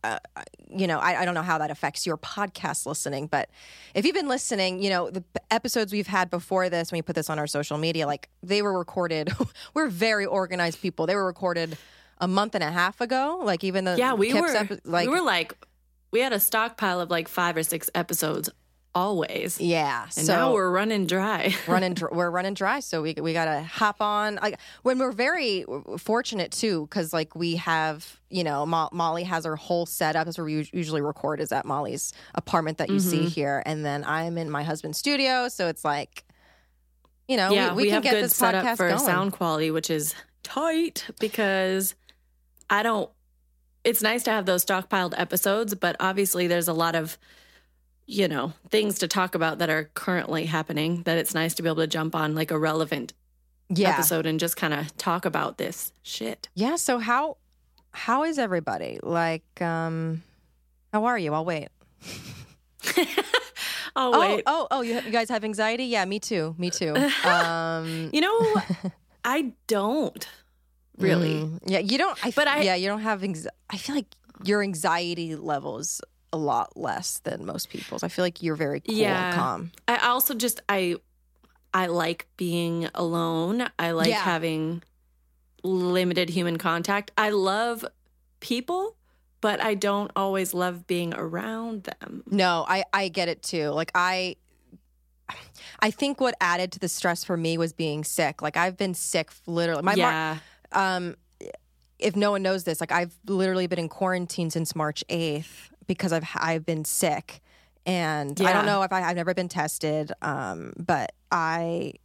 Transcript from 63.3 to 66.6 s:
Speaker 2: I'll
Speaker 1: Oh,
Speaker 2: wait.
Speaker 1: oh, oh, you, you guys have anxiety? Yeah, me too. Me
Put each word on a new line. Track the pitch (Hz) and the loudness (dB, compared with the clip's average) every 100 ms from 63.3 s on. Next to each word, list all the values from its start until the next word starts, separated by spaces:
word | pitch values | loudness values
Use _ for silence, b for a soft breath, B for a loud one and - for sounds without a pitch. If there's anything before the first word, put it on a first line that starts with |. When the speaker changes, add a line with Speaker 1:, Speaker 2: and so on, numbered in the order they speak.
| 494 - B B B B - | -2 -2 B B B B 0
Speaker 2:
I'll | 262 | 4
Speaker 1:
Oh, | 277 | 6
Speaker 2:
wait. | 196 - - | 6 4 2
Speaker 1:
oh, | 320 - | 0 0
oh, | 269 | 0
you, | 240 233 | 0 -2
you | 220 | 0
guys | 233 226 | 0 2
have | 233 | -2
anxiety? | 220 208 220 240 | -2 0 0 0
Yeah, | 254 226 | 0 0
me | 185 202 | 0 -2
too. | - 196 160 | -2 -2 -2
Me | 165 | -2